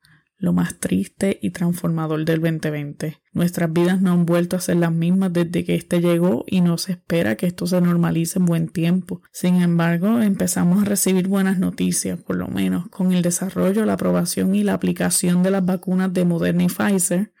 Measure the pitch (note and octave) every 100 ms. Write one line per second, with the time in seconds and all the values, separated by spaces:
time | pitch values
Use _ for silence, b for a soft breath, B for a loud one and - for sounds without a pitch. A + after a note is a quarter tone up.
0 | b b b _ F3+ F3 F3 - - F#3
1 | G3 - G3 - G3 F3 F3 F3 E3+ D#3+
2 | D#3 D#3 D#3+ D#3+ E3 D#3+ D#3 D3 C#3+ -
3 | D#3 - _ - F3 F3 E3+ E3 F3 F#3
4 | F#3 F3 E3+ F3 F3 F3+ F3+ F3 E3+ E3
5 | E3+ F#3+ F#3+ F3 E3+ F3 F3 F3 - F3
6 | F3 E3+ F3+ A3+ - F#3 F3 E3+ - F3+
7 | - E3+ E3+ - F3 F3 F3 F3+ F3 E3+
8 | E3+ E3 E3 F#3+ F3+ E3 D#3+ - E3 F#3
9 | F3+ F3+ b - F3+ F3+ F3 E3+ E3+ E3+
10 | G3 A#3 G#3+ G3 F#3 F#3 F3 G3 G3+ G3+
11 | F#3 F#3 F#3 G3 F#3+ F#3 F3+ F3+ F#3 F3
12 | F#3+ F3+ - F#2 - - - F3+ - -
13 | F#3 F3+ F3 F3 F#3+ F3+ F3+ G#3 G#3+ F#3+
14 | F3+ F3+ F3 - F#3+ G3+ G#3 F#3+ F3+ F3
15 | F3+ - F3+ F3 F#3+ G3 F3+ F3+ F3+ F#3
16 | F#3 F3 F3 E3+ F3 F3 F3+ - G#3 F#3+
17 | - F3 G#3+ _